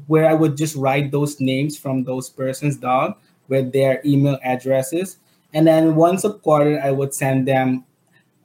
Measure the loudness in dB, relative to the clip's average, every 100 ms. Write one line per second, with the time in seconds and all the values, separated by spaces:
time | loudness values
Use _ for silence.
0 | -2 2 4 2 0 0 -6 -2 -2 -2
1 | -2 -2 -4 -2 -2 -2 -4 -6 -6 -4
2 | -4 -8 -10 -8 -8 -4 -4 -4 0 0
3 | 0 -6 _ _ -2 -2 0 0 2 0
4 | 2 2 2 0 -4 -4 0 -2 0 -6
5 | -6 -12 _ _ _ 2 4 6 4 4
6 | 2 2 -4 -4 0 2 2 0 -2 -2
7 | -4 -4 -2 0 2 0 0 -2 -6 _
8 | _ _ _ _